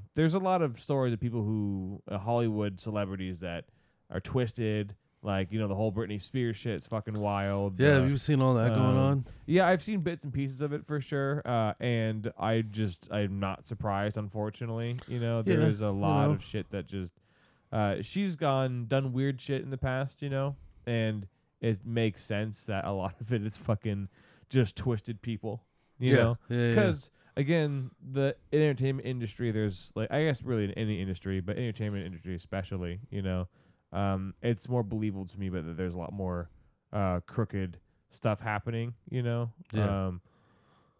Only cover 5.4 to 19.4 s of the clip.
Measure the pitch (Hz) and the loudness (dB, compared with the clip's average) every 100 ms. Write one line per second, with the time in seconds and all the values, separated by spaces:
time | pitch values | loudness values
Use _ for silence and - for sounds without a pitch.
5.4 | 90 110 104 98 110 98 101 104 - 131 | 0 0 0 0 0 0 -4 -6 -4 -2
6.4 | 120 104 123 98 - 110 104 107 104 101 | -2 -2 -4 -6 -4 -6 -4 -2 0 0
7.4 | 98 98 101 92 139 139 131 139 - 143 | 0 0 0 4 6 8 6 2 2 4
8.4 | 131 123 113 110 131 131 135 139 123 - | 6 6 6 6 6 6 4 4 0 -8
9.4 | - 170 180 185 - 208 143 139 147 127 | 2 4 6 4 2 -2 -2 -4 -4 -4
10.4 | 139 131 147 147 147 151 131 143 139 147 | -4 -2 -4 -4 -4 -6 -2 -2 0 -2
11.4 | - 120 110 - 123 117 110 110 110 - | 0 2 2 0 0 2 0 -2 -4 -2
12.4 | 107 113 110 104 107 87 - 104 101 98 | 2 2 2 0 -2 -2 -4 -2 0 0
13.4 | 98 95 - 110 107 98 104 104 104 107 | -2 -4 -8 -4 -2 0 0 -2 -4 -4
14.4 | 107 - 117 113 117 120 - 123 117 117 | -4 -4 -6 -4 -4 -6 -6 -2 0 0
15.4 | 110 110 113 104 107 98 101 101 139 98 | 4 4 4 4 0 2 2 4 4 2
16.4 | - 104 90 101 85 98 90 - _ _ | -2 -6 -4 -6 -6 -6 -6 -10 _ _
17.4 | _ _ _ 110 104 101 - 190 202 160 | _ _ _ 0 2 0 -2 -2 -2 0
18.4 | 156 135 131 123 113 135 135 127 139 131 | 0 2 0 -2 0 0 0 0 0 -2